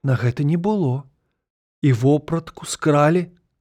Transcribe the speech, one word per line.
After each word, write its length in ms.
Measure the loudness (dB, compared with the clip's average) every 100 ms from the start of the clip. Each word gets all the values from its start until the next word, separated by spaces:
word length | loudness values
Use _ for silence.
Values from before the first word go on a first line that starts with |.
| 0
на 80 |
гэта 320 | 0 -2 -2 -2
не 80 |
было. 480 | 0 0 -2 -2 -4 -8 _ _ _ _ _ _ _
І 160 | 0 2
вопратку 640 | 2 2 0 -6 -6 -18
скралі 640 | -12 -4 0 4 4 2 -2 _ _ _